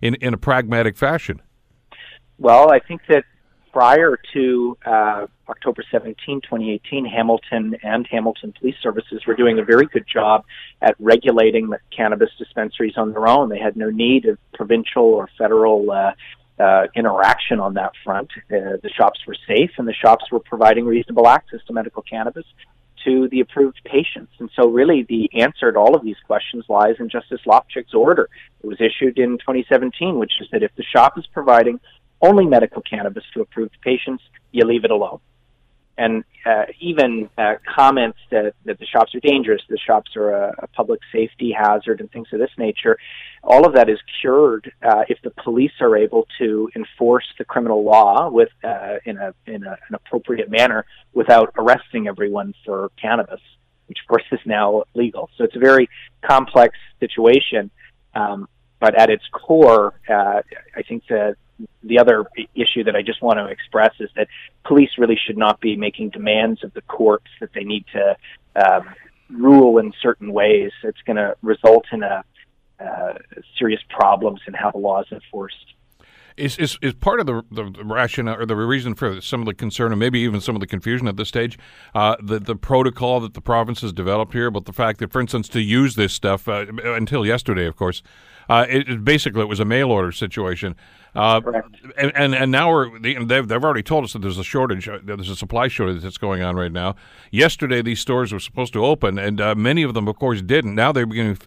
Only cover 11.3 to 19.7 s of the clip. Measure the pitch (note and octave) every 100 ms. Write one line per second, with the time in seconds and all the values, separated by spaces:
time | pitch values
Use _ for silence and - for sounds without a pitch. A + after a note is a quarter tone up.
11.3 | A2+ A2 A2+ A2 G#2 - - A2 G#2 A2
12.3 | - A2 - G#2+ - A2 A#2 G#2+ G#2+ A2+
13.3 | C3+ B2+ G#2 G#2+ G#2+ A2 A2 A#2 C3 A2+
14.3 | G#2+ _ - G#2 A2+ A2+ B2+ A2+ G#2+ F#2+
15.3 | - G#2+ A2 A2 G#2+ G2+ G2 G2 - -
16.3 | - _ - G2 F#2+ F#2+ A#2+ A#2 F#2+ G2
17.3 | A#2+ - A2+ G2 G2 F#2+ - G#2 G2 G2
18.3 | - - G#2 F#2+ F#2+ G#2 - G2+ - -
19.3 | - - A2 F3